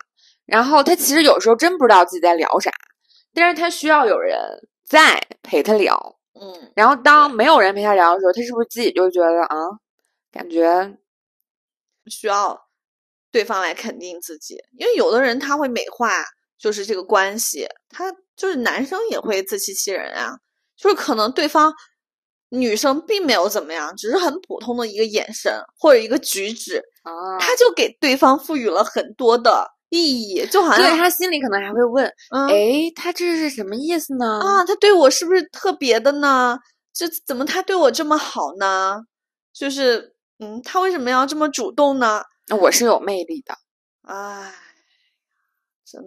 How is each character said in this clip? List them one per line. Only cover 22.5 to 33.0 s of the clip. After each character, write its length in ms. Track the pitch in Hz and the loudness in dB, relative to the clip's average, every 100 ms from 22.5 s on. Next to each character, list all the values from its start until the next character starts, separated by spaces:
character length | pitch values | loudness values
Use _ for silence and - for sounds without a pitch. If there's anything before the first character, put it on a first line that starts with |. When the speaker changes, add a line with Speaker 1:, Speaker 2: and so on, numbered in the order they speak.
| 247 247 415 | -4 -2 0
Speaker 2:
生 260 | 294 285 320 | 0 -2 -2
并 200 | 403 320 | -2 0
没 80 | |
有 160 | 208 196 | 0 0
怎 160 | 208 151 | -2 -8
么 80 | |
样， 220 | 165 151 185 | -8 -10 -10
只 140 | 208 | -4
是 80 | 349 | -2
很 160 | 339 330 | -2 -4
普 180 | - - | -10 -12
通 180 | 233 240 | -8 -6
的 100 | 226 | -6
一 100 | 202 | -4
个 80 | 220 | -4
眼 280 | 208 - | -4 -6
神 200 | 220 - 107 - _ | -6 -6 -6 -8 _
或 120 | 311 | 4
者 40 | 247 | 4
一 80 | 220 | 4
个 100 | 269 | -4
举 340 | - 196 196 | -4 -6 -6
止， 240 | 233 - 165 - _ | -10 -10 -10 -10 _
Speaker 1:
啊。 340 | 330 330 370 - | -18 -12 -10 -4
Speaker 2:
他 160 | 453 494 | -2 4
就 160 | 480 | 2
给 160 | 339 - - | 2 -2 -2
对 160 | 294 269 | -2 2
方 220 | 277 269 | 4 2
赋 160 | - 302 | -2 -4
予 140 | 220 | -2
了 140 | 175 | 0
很 300 | 220 226 - - | 0 -4 -8 -2
多 220 | 233 240 | 2 4
的 300 | 233 143 - _ _ | 4 2 0 _ _
意 320 | 339 320 247 208 | -2 -2 -2 -4
义， 160 | 180 170 | -6 -2
就 140 | 392 | 0
好 120 | 330 254 | 2 4
像 60 | 359 | 4
Speaker 1:
对， 80 | 330 | 4
他 120 | 349 | 0
心 220 | 349 370 | 0 -4
里 100 | 302 | -4
可 80 | 277 | -4
能 100 | 196 | -4
还 100 | 196 | -4
会 100 | 220 240 | 0 0
问， 200 | 262 240 - _ | 0 -2 -6 _
Speaker 2:
嗯。 160 | 262 277 | -4 0
Speaker 1:
“哎， 400 | 202 214 285 330 | 2 2 0 -2
他 160 | 330 | -6